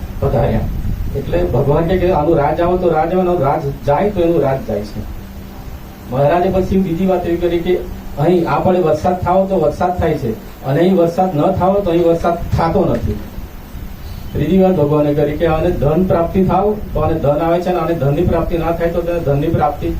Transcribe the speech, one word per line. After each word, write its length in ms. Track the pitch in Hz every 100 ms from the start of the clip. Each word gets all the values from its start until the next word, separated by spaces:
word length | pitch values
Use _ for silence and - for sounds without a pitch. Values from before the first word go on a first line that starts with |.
| - -
પધાર્યા. 400 | - 120 123 110 95 - - - - 143
એટલે 280 | - 170
ભગવાન 420 | 180 - 135 156 165
કે, 120 | 185
કે 120 | 175
આનું 260 | 147 151 156
રાજ 240 | 147 156
આવો 160 | 175 180
તો 120 | 175
રાજ 240 | 156 160
આવે, 80 | 180
આનું 200 | 180 175
રાજ 200 | 139 151 139 - 139
જાય 240 | 143 202
તો 100 | 185
એનું 220 | 170 165
રાજ 160 | 139 - -
જાય 120 | 104
છે. 200 | - 110 - - - - - - - - - - -
મહારાજે 400 | 127 143 175 185
પછી 280 | 190 185 190
બીજી 280 | 160 165 190
વાત 200 | 180 170
એવી 100 | 170
કરી 220 | 175 170
કે 220 | 185 175 - - - -
અહીં 320 | 160 180 -
આ 100 | 156
પડે 180 | 180 180
વરસાદ 420 | 156 151 185 -
થાવો 260 | 160 190 190
તો 100 | 180
વરસાદ 420 | 151 - 180 -
થાય 160 | 165
છે 200 | 147 113 110 - -
અને 160 | 135 151
અહીં 160 | 185 180
વરસાદ 400 | 165 185 185 147
ન 160 | 170
થાવો 280 | 190 185 202
તો 100 | 185
અહીં 140 | 165
વરસાદ 340 | 165 165 175 170 - -
થાતો 280 | 170 190
નથી. 320 | 156 113 110 107 - - - - - - - - - - -
ત્રીજી 260 | 143 156 190
વાત 180 | 190 151
ભગવાને 380 | 143 151 147
કરી 220 | 143 147 -
કે 100 | 165
આને 240 | 160 165
ધન 340 | - 139 156
પ્રાપ્તિ 400 | 185 180 170 196
થાવ 300 | 185 175 208 208 -
તો 60 | 147
આને 140 | 156
ધન 140 | 160 143
આવે 320 | 147 165 170
છે 80 | 185
અને 100 | 175
આને 160 | 170
ધનની 280 | 165 139 151
પ્રાપ્તિ 360 | 180 170 165 165
ના 140 | 160
થાય 180 | 165 170
તો 100 | 170
તેને 200 | 165 170
ધનની 260 | 143 143 160
પ્રાપ્તિ 460 | 165 185 - 170